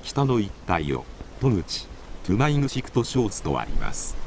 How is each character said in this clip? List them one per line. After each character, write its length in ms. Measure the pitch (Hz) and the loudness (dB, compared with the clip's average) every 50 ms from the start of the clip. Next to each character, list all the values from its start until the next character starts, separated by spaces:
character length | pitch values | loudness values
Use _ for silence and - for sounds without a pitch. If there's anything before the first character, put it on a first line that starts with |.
| - | -10
北 200 | - - 139 139 | -4 0 2 2
の 140 | 135 127 117 | 4 4 4
一 140 | 104 98 - - - - | 2 0 -4 -10 -2 0
帯 240 | 92 85 78 71 67 | 0 2 2 0 -2
を、 100 | 62 - - - - - - - - | -2 -4 -8 -14 -14 -14 -14 -6 0
戸 100 | - 135 | 2 4
口、 380 | 117 90 - - - - - - - - - - - - - | 4 2 0 -2 -8 -8 -8 -10 -14 -14 -12 -12 -12 -8 -2
ト 80 | - | 0
ゥ 40 | 92 | 2
マ 120 | 110 139 151 | 4 4 4
イ 100 | 147 143 | 4 2
グ 100 | 139 131 | 2 2
シ 120 | - 135 | 0 -4
ク 120 | - - | -6 0
と 100 | - 180 | 0 0
称 260 | 180 - - 135 120 101 | 0 2 2 2 2 2
す 140 | - - | 0 -2
と 160 | - 78 69 62 | -2 0 0 0
あ 60 | 55 | 0
り 80 | - | 2
ま 200 | - - - - | 2 2 2 2
す。 220 | - - - - - - - | -2 -2 -4 -4 -4 -4 -4